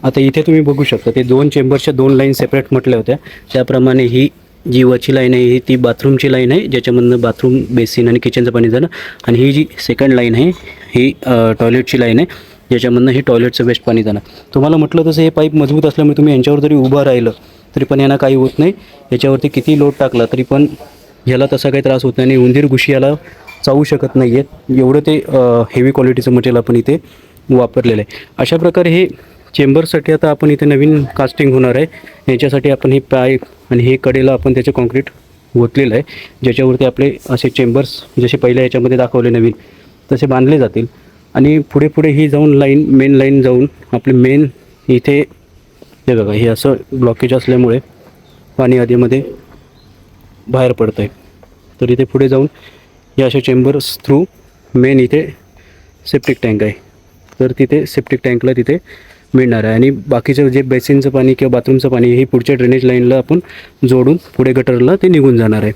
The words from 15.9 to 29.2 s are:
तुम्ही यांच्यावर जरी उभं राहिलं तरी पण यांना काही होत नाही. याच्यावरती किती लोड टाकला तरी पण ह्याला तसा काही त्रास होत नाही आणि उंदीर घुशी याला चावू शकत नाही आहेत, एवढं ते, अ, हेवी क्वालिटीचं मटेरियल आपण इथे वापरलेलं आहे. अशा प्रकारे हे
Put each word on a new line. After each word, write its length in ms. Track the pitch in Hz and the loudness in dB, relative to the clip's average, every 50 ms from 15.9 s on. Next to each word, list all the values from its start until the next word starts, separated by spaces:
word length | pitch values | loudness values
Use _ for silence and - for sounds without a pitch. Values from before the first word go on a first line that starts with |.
| 143 - 151 147 143 | 0 2 0 0 2
तुम्ही 180 | 143 147 151 143 | 2 2 2 2
यांच्यावर 260 | 131 127 143 147 147 | 2 2 2 0 0
जरी 140 | 143 151 151 | 2 2 2
उभं 280 | 143 127 131 139 143 | 2 2 2 0 0
राहिलं 280 | 139 135 127 123 117 113 104 - - - - - _ _ - | 2 2 0 0 0 -2 -4 -6 -18 -20 -20 -20 _ _ -6
तरी 80 | 139 131 | -6 -4
पण 160 | - 143 135 | -2 0 0
यांना 160 | 139 135 139 | 2 0 0
काही 180 | 139 - 135 135 | 0 0 0 2
होत 240 | 131 131 131 - - | 2 0 0 0 0
नाही. 140 | 151 180 208 - - - - - - - | -2 -2 -2 -4 -16 -20 -20 -20 -8 -6
याच्यावरती 360 | 127 123 139 139 135 131 - 143 | -4 -2 0 0 0 0 -2 -2
किती 300 | - 135 123 - 151 147 | -4 -2 0 0 0 2
लोड 140 | 147 143 139 - | 2 0 0 -2
टाकला 240 | 139 127 - 120 113 | -4 -2 0 -2 -2
तरी 180 | - - 123 | -2 -2 -6
पण 240 | 123 - 135 143 147 - - - - - - - - _ _ _ _ | -2 -2 0 0 0 0 -2 -10 -20 -20 -20 -20 -20 _ _ _ _
ह्याला 180 | 127 127 127 135 135 | -2 0 0 0 0
तसा 180 | - 131 - 143 | -2 -2 -2 -2
काही 120 | 131 139 135 | -2 0 0
त्रास 200 | 135 131 127 123 | 0 -2 0 0
होत 80 | 131 120 | -2 -2
नाही 140 | - 127 131 | 0 0 2
आणि 140 | 135 127 123 | 2 4 4
उंदीर 220 | 123 123 139 147 | 4 2 2 2
घुशी 260 | 139 131 123 - - | 2 0 0 0 0
याला 220 | 139 135 131 139 147 147 - - - - - - - - - | 0 0 0 0 -2 -4 -8 -20 -20 -20 -20 -20 -20 -6 -2
चावू 180 | - 135 143 151 | 0 2 2 2
शकत 320 | - 151 135 - 123 - | 0 -2 -2 -2 -2 0
नाही 160 | 131 131 120 | 0 0 2
आहेत, 120 | 117 131 139 - - - _ - 131 127 | 0 0 -2 -4 -10 -20 _ -2 0 0
एवढं 220 | 131 127 135 147 | 2 2 2 2
ते, 200 | 147 156 156 151 - - | 0 0 -2 -2 -4 -2
अ, 100 | 135 135 127 123 120 117 113 - - | 0 0 2 2 2 0 0 -2 -2
हेवी 140 | 131 123 135 | 0 0 0
क्वालिटीचं 420 | 135 143 131 127 123 123 120 131 | 2 2 0 0 0 0 0 0
मटेरियल 240 | 123 120 113 131 120 | 0 0 0 0 -2
आपण 200 | 120 117 - 120 | -2 -2 0 -2
इथे 220 | 117 117 - 143 165 - - - - - _ _ - _ - | 0 0 0 -4 -4 -6 -12 -20 -20 -20 _ _ -20 _ 0
वापरलेलं 500 | 135 123 123 113 - 135 120 120 113 104 | 0 0 0 0 -2 -2 0 0 -2 -2
आहे. 160 | 104 - - - - _ _ - | -4 -8 -12 -20 -20 _ _ -6
अशा 180 | 165 165 170 | -4 -2 -2
प्रकारे 340 | 165 165 175 165 180 175 170 | 0 0 0 0 0 0 2
हे 160 | 165 175 185 - - - | 2 2 0 -2 -4 -14